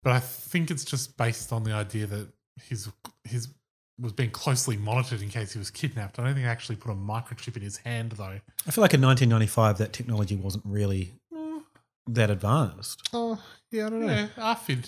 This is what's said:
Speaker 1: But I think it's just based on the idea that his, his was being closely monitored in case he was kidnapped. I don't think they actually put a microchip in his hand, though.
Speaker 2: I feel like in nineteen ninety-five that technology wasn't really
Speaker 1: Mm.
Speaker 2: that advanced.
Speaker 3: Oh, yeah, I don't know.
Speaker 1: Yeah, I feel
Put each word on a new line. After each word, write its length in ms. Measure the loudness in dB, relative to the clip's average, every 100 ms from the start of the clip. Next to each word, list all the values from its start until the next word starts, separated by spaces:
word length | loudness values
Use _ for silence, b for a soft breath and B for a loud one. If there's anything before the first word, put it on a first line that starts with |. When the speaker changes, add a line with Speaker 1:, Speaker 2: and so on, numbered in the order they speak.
Speaker 1:
But 100 | 4
I 60 | 2
think 520 | 0 -10 -4 -2 0
it's 140 | -4 -4
just 320 | -4 -6 -2
based 340 | -2 -2 -6
on 120 | -4
the 100 | -2
idea 320 | -2 -4 -4 -4
that 220 | -6 -10 _ _ -20
his, 340 | -10 -10 -10 -14 -20 _
his 260 | -8 -6 -6 -14 _ _ _ -8
was 140 | -8
being 180 | -2 -2
closely 460 | 0 0 0 0 -2
monitored 440 | 0 0 0 -4
in 60 | -4
case 220 | -6 -6
he 60 | -8
was 100 | -10
kidnapped. 480 | -4 -4 -4 -8 -4
I 40 |
don't 100 | -2 0
think 100 | 0
they 40 |
actually 280 | -2 -6 -8
put 140 | -6
a 40 | -6
microchip 640 | -4 -4 -6 -12 -10 -10
in 40 |
his 160 | -10 -10
hand, 360 | -6 -4 -6
though. 260 | -8 -10 -12 -14 -8 -2
Speaker 2:
I 40 |
feel 100 | 6
like 120 | 8
in 80 | 8
nineteen 280 | 8 8 6
ninety-five 480 | 6 4 6 4 4
that 140 | -2
technology 420 | -2 -2 0 0 -2
wasn't 300 | -2 -6 -4
really 480 | 0 2 0 -2 -10 _
Speaker 1:
Mm. 300 | -10 -8 -8 -12 _ _ _ -4
Speaker 2:
that 220 | 2 4
advanced. 800 | 2 2 4 2 -2 -12 -10 -6
Speaker 3:
Oh, 300 | -2 -2 -4 B B _
yeah, 160 | -4 -2
I 20 |
don't 160 | -2 0
know. 80 |
Speaker 1:
Yeah, 140 | 0 0 -2
I 160 | -2 0
feel 220 | 0 -2